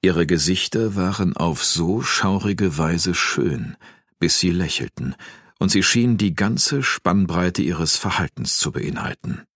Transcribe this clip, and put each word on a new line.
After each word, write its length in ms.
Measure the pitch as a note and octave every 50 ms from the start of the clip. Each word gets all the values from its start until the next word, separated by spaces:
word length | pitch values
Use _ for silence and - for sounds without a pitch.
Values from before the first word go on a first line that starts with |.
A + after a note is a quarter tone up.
Ihre 260 | - F#2 F2 E2 E2+
Gesichter 680 | D2+ F2 D#2+ D2 D#2+ F#2 F#2 - - - A2+ A2+ A2 G2
waren 400 | G2+ F2+ F#2 G2 - G2 F2 -
auf 280 | - E2 E2+ D#2 C#2 -
so 380 | - - E2 E2+ E2+ G2 A2+
schaurige 760 | G#2+ - - - - G2 G2 G2 G2+ G#2 G2+ - G2+ F#2 D2 D2
Weise 360 | D#2 D#2+ E2+ E2+ - F2+ E2+
schön, 600 | - - - - - C#2+ E2+ D2 A#1+ - - - _ - - - _ _ _ _ _
bis 220 | E2+ E2 - -
sie 100 | - F2+
lächelten, 640 | E2+ F2+ F2+ D2+ - - C2+ - _ - - C2 C2+ _ - - - - _ - _ _
und 120 | - F#2+
sie 120 | - G2+
schienen 360 | F2+ - - A#2+ A#2 B2 A#2 G2
die 160 | G#2+ G2+ D#2+
ganze 480 | - G2+ G#2 B2 - - - D3 C#3
Spannbreite 800 | C3 - - - _ F#2 F2+ G2+ F#2+ E2 E2 F2 F2+ F2+ F2+ -
ihres 340 | - - E2+ D#2 E2 D#2+ -
Verhaltens 600 | - - G2+ - - F2+ - _ - - - - -
zu 140 | - D2
beinhalten. 680 | - - - - - - - - - _ - - - - - _ _